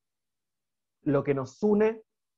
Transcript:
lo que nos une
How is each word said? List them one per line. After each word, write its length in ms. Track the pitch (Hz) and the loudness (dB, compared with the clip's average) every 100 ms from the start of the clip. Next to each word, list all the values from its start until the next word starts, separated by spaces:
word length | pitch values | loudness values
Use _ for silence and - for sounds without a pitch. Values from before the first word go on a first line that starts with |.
| _ _ _ _ _ _ _ _ _ _ | _ _ _ _ _ _ _ _ _ _
lo 200 | 151 139 | -2 -2
que 100 | 135 | 0
nos 300 | 135 123 - | -4 -4 -4
une 400 | 214 208 220 226 - _ _ | 0 2 2 -2 -14 _ _